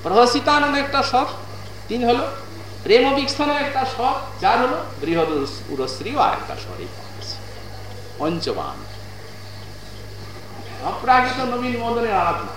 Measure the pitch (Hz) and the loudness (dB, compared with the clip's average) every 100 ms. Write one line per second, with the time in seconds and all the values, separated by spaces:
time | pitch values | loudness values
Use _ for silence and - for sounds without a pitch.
0 | 165 196 240 285 - 294 294 285 277 277 | 4 8 8 6 6 6 6 2 2 0
1 | - 247 285 - - - - - - 226 | 4 4 2 -4 -10 -10 -12 -12 -4 0
2 | 240 247 - - - - - - - 226 | 4 4 2 -6 -10 -12 -12 -8 6 6
3 | 269 277 269 - 294 294 285 269 254 - | 6 4 0 0 0 2 0 0 -2 0
4 | 247 - - - 190 226 254 302 - - | 0 0 -4 0 2 4 4 0 -6 -6
5 | 151 165 156 151 139 - - 143 127 - | 0 2 4 2 -2 -6 -8 -4 -4 -4
6 | 156 285 107 - - - - 85 90 - | -4 2 2 2 -4 -8 -8 -10 -10 -10
7 | - - - - - - - - - - | -12 -10 -10 -10 -10 -12 -10 -10 -10 -10
8 | - - 156 170 - 98 71 - - - | -12 -4 -2 -2 -2 -4 -4 -8 -12 -14
9 | - - - - - - - - - - | -14 -14 -16 -14 -14 -14 -14 -14 -14 -14
10 | - - - - - - - - 160 - | -12 -12 -12 -12 -12 -12 -12 -6 -6 -4
11 | 247 254 254 269 254 240 247 233 233 240 | 4 6 6 0 -2 0 -2 -2 0 0
12 | 233 196 175 214 - | 2 2 2 0 -4